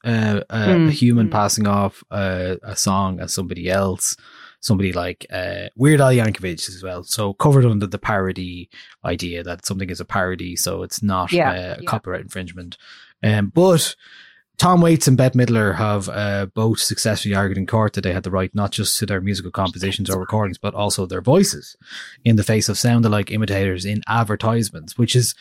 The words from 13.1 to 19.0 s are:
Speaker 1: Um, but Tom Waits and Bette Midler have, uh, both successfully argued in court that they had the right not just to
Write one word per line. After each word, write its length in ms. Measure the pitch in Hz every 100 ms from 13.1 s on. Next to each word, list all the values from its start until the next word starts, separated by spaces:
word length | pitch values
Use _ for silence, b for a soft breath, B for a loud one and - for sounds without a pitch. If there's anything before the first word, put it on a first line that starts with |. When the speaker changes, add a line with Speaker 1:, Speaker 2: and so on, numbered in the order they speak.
| B
Speaker 1:
Um, 300 | 107 107 101
but 420 | 160 185 165 - - B B B B B -
Tom 240 | 180 180
Waits 260 | 170 160 -
and 80 | 127
Bette 240 | 131 123
Midler 360 | 120 113 104 95
have, 340 | 107 104 98
uh, 380 | 101 101 101 98
both 260 | - 110 107
successfully 540 | - - 113 101 104
argued 240 | 98 101 95
in 80 | 92
court 280 | 110 107
that 80 | 101
they 100 | 92
had 120 | 92
the 80 | 90
right 220 | 95 92
not 180 | 104 101
just 260 | - 107
to 60 | -